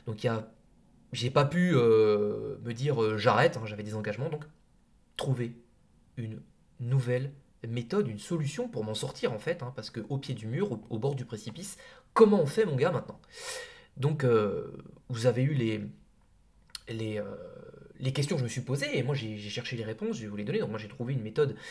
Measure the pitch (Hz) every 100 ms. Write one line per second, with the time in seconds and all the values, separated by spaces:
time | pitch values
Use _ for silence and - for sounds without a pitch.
0 | - 104 123 113 110 - _ _ _ _
1 | - 131 123 143 139 170 180 139 117 110
2 | 107 104 104 107 107 101 113 117 143 117
3 | 110 107 113 107 165 117 107 104 107 107
4 | 107 104 151 151 - - _ _ _ _
5 | _ - 143 123 117 - - _ _ _
6 | _ - 113 110 - _ _ - 120 135
7 | 120 123 139 - - _ 113 120 117 202
8 | 139 104 - 170 139 - 247 117 107 107
9 | 139 - 147 107 160 175 127 - - 117
10 | 107 139 - 107 110 156 202 110 - 110
11 | 135 131 - 107 - - 190 - - -
12 | _ - 214 202 143 220 208 131 165 120
13 | - - - - - - - - - -
14 | 139 147 131 110 104 87 - - - -
15 | - 117 123 117 139 143 113 104 104 -
16 | _ _ _ _ _ _ _ - - 113
17 | 110 107 101 95 87 - - - - -
18 | 131 139 139 160 120 127 117 135 294 175
19 | 120 143 110 107 104 120 - 117 107 110
20 | 220 214 107 104 104 208 110 110 107 -
21 | 120 135 110 - 110 - -